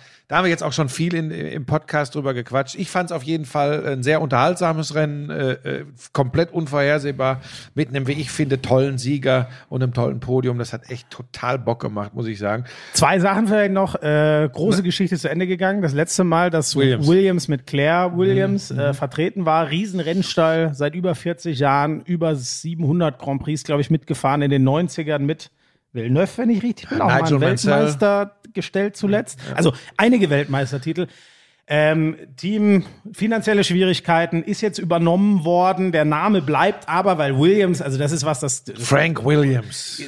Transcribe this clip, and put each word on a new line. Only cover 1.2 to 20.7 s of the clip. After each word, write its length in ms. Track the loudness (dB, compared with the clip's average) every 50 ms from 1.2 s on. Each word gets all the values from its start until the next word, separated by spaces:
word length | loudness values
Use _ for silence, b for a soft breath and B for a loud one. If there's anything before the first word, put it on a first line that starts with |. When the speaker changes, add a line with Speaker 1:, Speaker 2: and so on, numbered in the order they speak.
| -4 -6
Speaker 1:
im 340 | -6 -8 -8 -8 -8 -8 -4
Podcast 480 | -2 -2 -2 -2 -2 -4 -2 -2 -4 -4
drüber 220 | -6 -4 -4 -4
gequatscht. 400 | -4 -6 -4 -2 -2 -2 -4 -6 -10
Ich 140 | -8 -4
fand's 200 | -2 -2 -2 -2
auf 120 | -4 -6 -4
jeden 220 | -4 -4 -4 -4
Fall 380 | -4 -2 0 0 0 0 -2 -2 -4
ein 160 | -4 -2 0
sehr 180 | 2 2 2
unterhaltsames 720 | 2 2 2 4 4 4 2 0 0 -2 0 -2 -4 -4 -2
Rennen, 380 | -2 -2 -2 -2 -6 -8 -8
äh, 200 | -6 -4 -2 -2 -4
äh, 320 | -4 -6 -8 -8 -8 -8 -12 -18 -20 -18 -4
komplett 400 | 0 0 0 2 2 0 0 0 -2
unvorhersehbar, 880 | -4 -4 -2 0 0 2 2 2 0 0 -4 -4 -2 -2 -2 -2 -4 -6 B B B B B B
mit 160 | -4 -4 -2
einem, 160 | -4 -4 -4
wie 60 | -4
ich 180 | -4 -4 -6 -6
finde, 320 | -4 -2 -2 0 -2 -2
tollen 380 | 0 2 2 4 4 2 -2 -4
Sieger 500 | -4 -2 -2 -2 0 2 2 2 0 -2 B B B B
und 120 | -4 -2
einem 120 | -2 -2 0
tollen 260 | 0 -2 -2 -2 -4
Podium. 400 | -4 -2 -2 0 0 0 -2 -4
Das 120 | -6 -8
hat 160 | -10 -12 -12 -12
echt 180 | -14 -14 -14 -16
total 480 | -18 -20 -18 -18 -14 -8 -4 -4 -4 -2
Bock 240 | -2 -2 -4 -2
gemacht, 320 | -4 -6 -6 -6 -8 -8 -6
muss 140 | -6 -6 -6
ich 100 | -6 -4
sagen. 280 | -4 -2 -2 -4 -6 -8 B B B B B
Speaker 2:
Zwei 240 | 2 2 4 4 4
Sachen 300 | 2 2 2 2 0 2
vielleicht 240 | 2 2 2 2 2
noch. 220 | 0 -2 -2 -2 -4 -2
Äh, 460 | 0 2 2 2 2 2 2 0 0 -2
große 260 | -2 0 0 2 2
Speaker 1:
Ne? 40 | 2
Speaker 2:
Geschichte 340 | 0 0 0 0 -2 -2 -2
zu 120 | -4 -2
Ende 160 | -2 -2 -2 -2
gegangen. 340 | -2 0 0 0 0 0
Das 120 | 0 0 0
letzte 300 | 0 -2 0 0 0 2
Mal, 260 | 2 4 4 2 2
dass 240 | 2 0 0 0 0
Speaker 1:
Williams. 320 | 2 4 4 4 4 4 4
Speaker 2:
Williams 400 | 4 6 4 4 2 0 0 -2
mit 180 | -4 -4 -4
Claire 500 | -4 -2 0 2 2 2 2 0 0 0
Williams, 540 | 0 2 2 2 2 2 0 0 -2 -4 -4
Speaker 1:
Mhm, 80 | -4 -2
Speaker 2:
äh, 80 | 0 0
Speaker 1:
mhm. 40 | -2
Speaker 2:
vertreten 520 | -2 -4 -6 -2 -2 -2 -2 -2 -2 0 2
war. 240 | 2 2 2 0
Riesen-Rennstall, 1040 | -2 -2 -4 -4 -4 -4 -4 -2 -2 -2 -2 -2 0 2 2 4 4 2 0 0